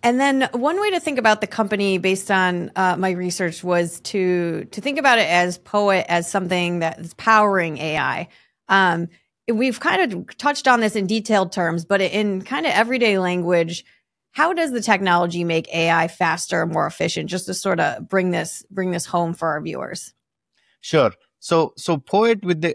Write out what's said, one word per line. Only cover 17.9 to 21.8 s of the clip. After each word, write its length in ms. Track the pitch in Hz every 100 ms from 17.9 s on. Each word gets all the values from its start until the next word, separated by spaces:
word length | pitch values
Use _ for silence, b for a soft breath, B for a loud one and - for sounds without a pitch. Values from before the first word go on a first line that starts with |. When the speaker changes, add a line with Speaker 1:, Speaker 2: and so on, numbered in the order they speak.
| - -
Speaker 1:
bring 220 | 190 180
this, 340 | 170 160 - -
bring 220 | 190 185
this 160 | 175 -
home 260 | 175 170
for 160 | 175 165
our 120 | 151
viewers? 520 | 156 - - - - _ _ _ _ _ _ _
Speaker 2:
Sure. 320 | - 156 113 - _ _
So, 340 | - 165 151
so 220 | -